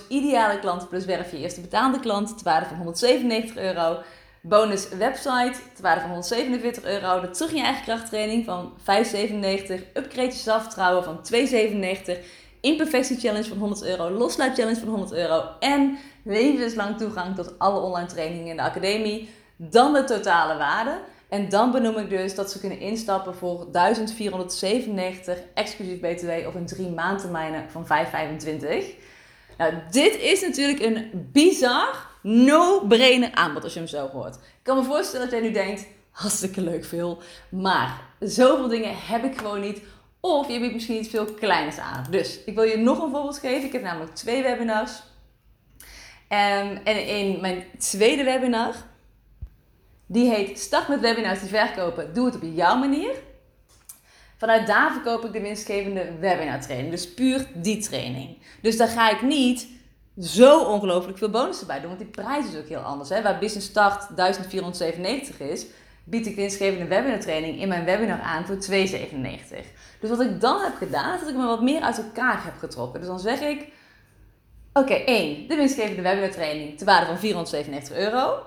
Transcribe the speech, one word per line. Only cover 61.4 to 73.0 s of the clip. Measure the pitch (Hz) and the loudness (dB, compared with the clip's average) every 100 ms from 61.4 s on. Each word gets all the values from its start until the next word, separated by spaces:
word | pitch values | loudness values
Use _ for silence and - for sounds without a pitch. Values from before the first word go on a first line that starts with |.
| 320 359 180 | -2 -4 -8
bij | 139 | -8
doen. | 160 | -8
Want | 185 | -12
die | 214 | -12
prijs | - 208 294 226 | -10 -6 -4 -4
is | 156 | -6
ook | - | -10
heel | 156 | -8
anders. | - 143 143 | -8 -8 -4
Hè? | 190 | 0
Waar | 208 175 | 0 0
Business | 208 208 - | -2 -4 -4
Start | - 202 202 - 170 | 4 4 4 -4 0
duizend | 185 196 185 | 2 0 -4
vierhonderdzevenennegentig | 190 175 175 165 165 185 269 - - | -6 -6 -4 -4 -4 -4 -4 -6 -10
is, | 139 226 - - - - | -8 -8 -10 -18 -20 -20
bied | - 226 220 | -8 -4 -4
ik | 190 | -4
winstgevende | 202 - 196 190 170 | -4 0 0 0 0
webinartraining | 220 262 214 - 156 160 - | 0 2 -2 -2 -4 -4 -4
in | 196 | -2
mijn | 175 | 0
webinar | 170 202 220 175 | 2 2 2 -2
aan | - 165 180 | -4 -4 -4
voor | 196 | -6
twee | 190 196 190 | 0 0 2
zevenennegentig. | 190 - 143 113 85 - - - - - - | -2 -6 -6 -8 -8 -14 -16 -16 -20 -20 -10
Dus | 220 | -4
wat | 233 | 0
ik | 254 180 | 0 2
dan | 233 381 | 2 2
heb | 370 - | -2 -4
gedaan, | - 135 285 | -4 -2 -2
is | 359 | -4
dat | 311 | -4
ik | 254 | -2
me | 247 | 0
wat | 226 | 2
meer | 247 311 | 2 2
uit | - 226 | 0 -2
elkaar | - - 254 202 | -6 -2 0 0
heb | 175 - | -4 -10
getrokken. | 160 - 123 139 | -12 -8 -8 -8